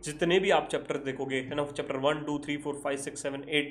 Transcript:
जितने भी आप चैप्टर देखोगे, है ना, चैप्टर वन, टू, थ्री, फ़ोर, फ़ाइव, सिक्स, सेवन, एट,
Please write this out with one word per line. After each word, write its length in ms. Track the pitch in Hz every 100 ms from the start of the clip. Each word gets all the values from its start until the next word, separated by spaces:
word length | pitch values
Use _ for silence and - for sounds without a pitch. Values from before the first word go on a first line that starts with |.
जितने 340 | 151 147 170 185
भी 100 | 190
आप 160 | 165 -
चैप्टर 260 | 147 - 143
देखोगे, 420 | 135 135 135 135
है 140 | 123 147
ना, 80 | 143
चैप्टर 300 | 147 143 135
वन, 260 | 139 151
टू, 140 | 151 147
थ्री, 180 | 147 147
फ़ोर, 240 | 147 143
फ़ाइव, 120 | 143 139
सिक्स, 240 | 139 -
सेवन, 220 | 143 139 143
एट, 220 | 151 143